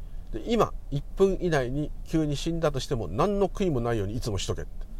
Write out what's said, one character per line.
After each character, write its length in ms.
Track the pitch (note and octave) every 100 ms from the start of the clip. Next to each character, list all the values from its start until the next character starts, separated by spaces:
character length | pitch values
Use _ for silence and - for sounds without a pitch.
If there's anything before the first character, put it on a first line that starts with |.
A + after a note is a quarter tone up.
| - - -
で、 100 | A2 -
今、 260 | A#3 D#3+ - -
一 140 | C#3+ - -
分 220 | G3 F#3+
以 100 | E3+
内 200 | D#3 A#2+
に 200 | C#3 D3+ -
急 220 | - D#3+ D3+
に 100 | C#3+
死 160 | E3+
ん 80 | E3+
だ 100 | D#3+
と 100 | C3+
し 60 | -
て 80 |
も、 140 | B2+ F2+
何 320 | G2+ F3+ G3+
の 80 | F#3+
悔 180 | - F#3
い 40 |
も 100 | C3
な 140 | A#2
い 40 | A2+
よ 60 |
う 20 | G2
に 60 |
い 60 | A#2+
つ 100 | -
も 80 | G#2
し 80 | -
と 80 |
け 80 | E2
っ 20 |
て。 60 | D#2 - - -